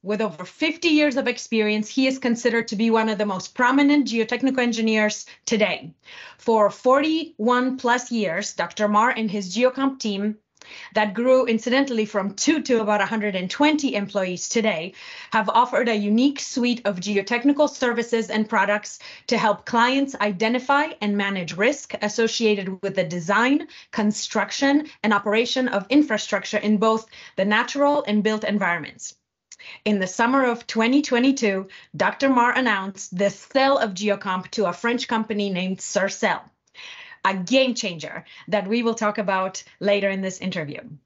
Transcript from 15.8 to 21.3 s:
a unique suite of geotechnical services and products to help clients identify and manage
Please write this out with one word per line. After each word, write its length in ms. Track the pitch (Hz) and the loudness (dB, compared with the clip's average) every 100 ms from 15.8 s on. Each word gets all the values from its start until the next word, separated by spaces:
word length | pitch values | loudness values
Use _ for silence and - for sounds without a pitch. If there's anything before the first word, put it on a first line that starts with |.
| 233 | 0
a 60 | |
unique 460 | 214 208 220 277 277 | 0 2 4 2 0
suite 420 | - 269 240 240 | -6 -2 0 0
of 140 | 202 180 | -2 -4
geotechnical 720 | 196 202 190 240 269 285 285 | -2 -2 0 2 2 4 2
services 580 | - 247 233 233 226 214 | 2 -2 -2 0 -2 0
and 200 | 220 214 | -2 0
products 500 | 214 196 208 - - - - - | 0 2 0 -4 -18 -20 -16 -4
to 100 | 226 | 0
help 280 | 220 208 - | 2 0 0
clients 500 | 233 240 269 269 - | 2 4 2 -2 -2
identify 680 | 214 180 220 247 262 285 311 - | -2 0 0 0 2 2 2 -4
and 160 | 208 202 | -2 0
manage 400 | 196 | -2